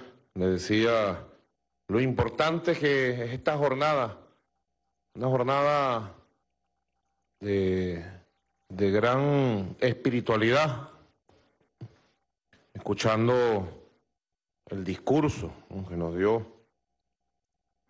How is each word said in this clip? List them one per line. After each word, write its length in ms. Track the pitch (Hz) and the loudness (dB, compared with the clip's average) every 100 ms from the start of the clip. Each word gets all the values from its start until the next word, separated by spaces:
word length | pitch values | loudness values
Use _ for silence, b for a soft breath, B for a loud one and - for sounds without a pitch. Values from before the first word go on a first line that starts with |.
| B B _ | B B _
le 120 | - 90 | -2 0
decía 800 | 92 - 107 113 113 104 85 76 - _ _ _ _ - | 0 0 2 4 2 0 -4 -10 -20 _ _ _ _ -2
lo 120 | 104 | 0
importante 720 | 131 - 113 - 156 165 170 | 2 0 0 0 0 0 0
que 360 | 160 147 139 127 | 0 2 2 0
es 220 | 123 117 | -2 -4
esta 240 | 127 143 151 | -4 -2 2
jornada, 640 | 143 131 147 147 113 101 - _ _ _ _ _ _ _ _ | 2 2 2 2 0 -6 -20 _ _ _ _ _ _ _ _
una 140 | - 127 | -6 0
jornada 840 | 131 123 139 143 147 139 120 101 - _ _ _ _ _ _ _ _ _ _ _ - | 0 2 2 2 2 0 -2 -6 -16 _ _ _ _ _ _ _ _ _ _ _ -10
de, 640 | 101 98 95 92 92 85 85 92 _ _ _ _ - | -4 0 0 0 -2 -6 -10 -18 _ _ _ _ -12
de 220 | 92 101 | -2 0
gran 840 | 101 117 127 143 143 131 107 92 92 | 2 2 2 2 2 2 0 -4 -2
espiritualidad, 1120 | 127 - 135 120 110 110 110 131 156 123 - - _ _ _ _ _ _ _ - - _ _ _ _ _ _ _ _ | -2 0 0 0 0 2 4 2 2 -2 -10 -20 _ _ _ _ _ _ _ -20 -20 _ _ _ _ _ _ _ _
escuchando 1120 | 101 104 101 113 110 117 127 120 107 90 - - _ _ _ _ _ _ _ - | -10 -4 0 0 2 2 4 2 0 -4 -10 -20 _ _ _ _ _ _ _ -12
el 160 | 98 | -8
discurso, 680 | 92 90 - 143 151 - 85 - - | -6 -6 0 2 2 -2 -8 -12 -14
¿no?, 200 | 98 92 | -12 -8
que 80 | 87 | -6
nos 200 | 85 85 | -4 0
dio 300 | 98 113 110 - _ _ _ _ _ _ _ _ _ _ _ _ | 2 0 -4 -18 _ _ _ _ _ _ _ _ _ _ _ _